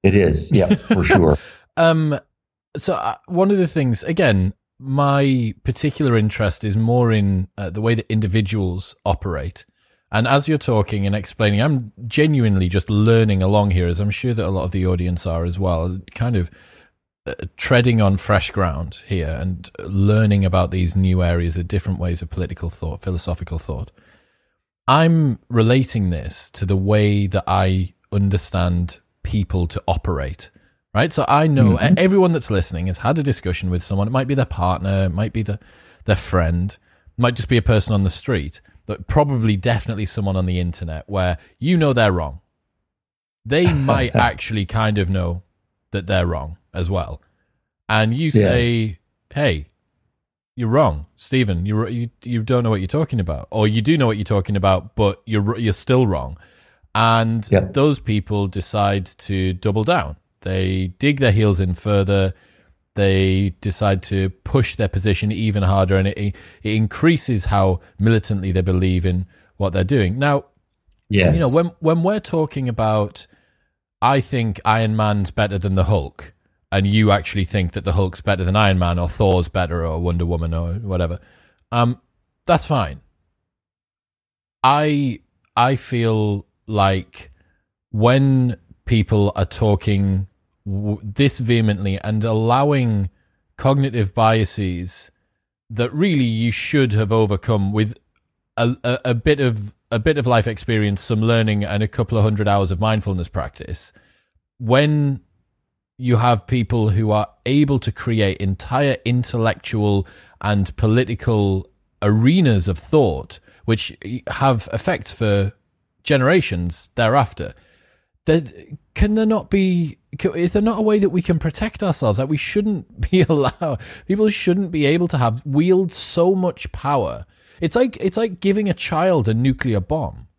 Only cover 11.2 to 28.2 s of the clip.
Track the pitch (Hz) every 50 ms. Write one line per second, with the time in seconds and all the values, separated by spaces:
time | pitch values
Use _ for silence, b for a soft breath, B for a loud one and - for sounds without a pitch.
11.2 | 92 - - - 113 104 101 104 120 151 151 131 120 107 _ - 123 117 - -
12.2 | 151 156 151 135 117 110 101 95 92 87 87 98 - - 107 104 104 113 113 113
13.2 | 113 107 101 92 92 95 101 104 101 101 92 90 87 85 85 85 101 104 104 -
14.2 | - 127 117 110 90 87 98 92 71 90 90 95 90 90 92 87 87 90 90 85
15.2 | - - 82 82 85 87 85 95 98 90 87 82 82 90 90 95 - - - -
16.2 | 220 240 240 92 87 - b b b b b b b b b b _ _ _ _
17.2 | _ - 64 - - - _ - - - 135 120 120 123 117 110 107 98 98 95
18.2 | - - 107 92 - - - 101 92 87 71 69 87 - - - - - 101 90
19.2 | 80 73 80 - 85 92 90 90 92 - _ - - - 98 98 98 101 104 107
20.2 | 110 104 101 101 98 92 90 92 90 92 92 92 90 85 - 95 92 92 92 92
21.2 | 90 85 87 87 85 85 80 87 85 85 - 95 - - 92 - 87 87 87 85
22.2 | 87 82 - - 90 - 90 - - 82 - - - 80 71 - - 95 90 87
23.2 | - - 87 - 87 - 87 80 - - 73 60 - - _ _ _ _ _ _
24.2 | _ _ _ _ _ _ _ _ _ _ _ _ _ - 131 151 165 165 165 165
25.2 | 156 139 113 - _ _ 120 117 110 113 123 135 123 - - 117 98 92 87 76
26.2 | - 80 - - - - - - 101 90 101 95 95 101 107 107 104 104 104 101
27.2 | 101 95 95 101 - - 92 95 92 95 95 92 90 90 _ _ _ _ - 101